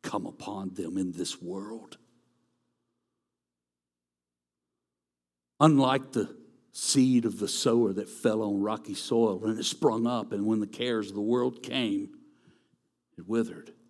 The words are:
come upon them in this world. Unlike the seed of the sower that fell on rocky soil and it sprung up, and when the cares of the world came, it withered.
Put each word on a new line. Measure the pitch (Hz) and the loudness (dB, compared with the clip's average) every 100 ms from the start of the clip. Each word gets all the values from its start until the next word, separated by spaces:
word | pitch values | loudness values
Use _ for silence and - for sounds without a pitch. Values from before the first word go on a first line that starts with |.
come | - 104 92 | -6 -6 -8
upon | - - 98 95 | -12 -12 -8 -10
them | 90 82 92 | -8 -6 -4
in | 90 | -4
this | 85 82 - | -4 -8 -8
world. | 87 95 104 113 - - _ _ _ _ _ _ _ _ _ _ _ _ _ _ _ _ _ _ _ _ _ _ _ _ _ _ _ _ _ _ _ _ _ _ _ _ | -10 -10 -10 -14 -16 -20 _ _ _ _ _ _ _ _ _ _ _ _ _ _ _ _ _ _ _ _ _ _ _ _ _ _ _ _ _ _ _ _ _ _ _ _
Unlike | 156 143 127 135 131 | 6 8 6 2 0
the | - 101 - - _ _ | -2 -4 -6 -20 _ _
seed | - - 139 131 123 | -8 0 4 6 6
of | 113 104 | 2 -2
the | 104 | -4
sower | - - 117 107 | 0 2 4 4
that | 98 98 | 0 -6
fell | - 120 110 | -2 0 0
on | 107 101 | 0 0
rocky | 101 110 - | 0 -4 -6
soil | 98 - 117 113 92 110 | -10 0 2 2 2 -2
and | 110 | -2
it | |
sprung | - - 135 113 117 | -4 2 2 2 0
up, | 120 104 | 0 -2
and | 104 107 | -2 0
when | 110 | 0
the | 104 | -2
cares | - 123 117 101 | -4 -2 -2 -2
of | 101 | -4
the | |
world | 104 123 127 123 | 0 2 0 -4
came, | - 135 117 101 101 - - _ _ _ _ _ _ _ _ - | -6 -2 -2 -2 -4 -14 -20 _ _ _ _ _ _ _ _ -20
it | 90 | -4
withered. | 113 110 - - - _ | -2 -2 -6 -16 -20 _